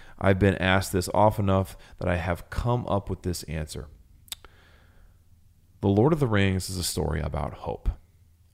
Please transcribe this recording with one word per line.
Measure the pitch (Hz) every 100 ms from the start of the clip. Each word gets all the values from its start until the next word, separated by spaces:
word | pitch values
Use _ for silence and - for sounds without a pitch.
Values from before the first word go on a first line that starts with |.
| - -
I've | 95 92
been | 98 -
asked | 92 95 -
this | 92 -
often | - 107 - 98
enough | 95 95 - - -
that | 90
I | 87
have | 87 85 -
come | - 117 123 -
up | 98 -
with | 92
this | 92 85
answer. | - 80 78 73 - - - - - - - - _ _ _ - - _ _ _ _ _ _ _
The | 101
Lord | 101 143
of | 160
the | 127
Rings | 104 98 92 -
is | 92
a |
story | - - 78 80
about | 76 76 73
hope, | - - - - - - _ _ _ _